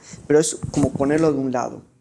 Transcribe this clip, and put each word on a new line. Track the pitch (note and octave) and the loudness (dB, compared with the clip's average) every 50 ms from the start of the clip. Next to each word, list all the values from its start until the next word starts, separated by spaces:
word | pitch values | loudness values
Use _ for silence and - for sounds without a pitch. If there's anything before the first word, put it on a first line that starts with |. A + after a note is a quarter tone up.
| - - - - - | -16 -20 -20 -14 -2
pero | - D3 D3+ | 2 4 4
es | E3 - - - - - | 4 2 -2 -6 -8 -4
como | - C#3+ C#3+ C3+ | -2 0 0 0
ponerlo | - - C#3 C#3 D3 D#3 E3 D#3 | 0 0 0 0 2 2 2 2
de | C#3+ C3+ | 2 0
un | C3+ C3 | -2 -2
lado. | B2 B2 A#2 A#2 A2+ G#2 - _ _ _ | -2 -4 -4 -4 -8 -12 -18 _ _ _